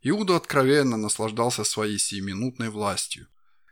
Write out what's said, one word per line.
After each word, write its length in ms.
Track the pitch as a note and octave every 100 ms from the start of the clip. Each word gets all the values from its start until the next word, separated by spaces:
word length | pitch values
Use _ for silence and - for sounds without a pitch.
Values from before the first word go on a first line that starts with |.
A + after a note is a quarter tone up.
Иуда 360 | - G3+ G3+ F3
откровенно 600 | - D3 C3 D3 C3+ A2+
наслаждался 680 | G#2+ - A2 G#2+ A2+ -
своей 340 | G#2 - G#2+ G#2
сиюминутной 720 | - G2+ F#2+ F#2+ B2 B2+ A2+
властью. 580 | G#2+ G#2 F#2 - - - _ _ _ _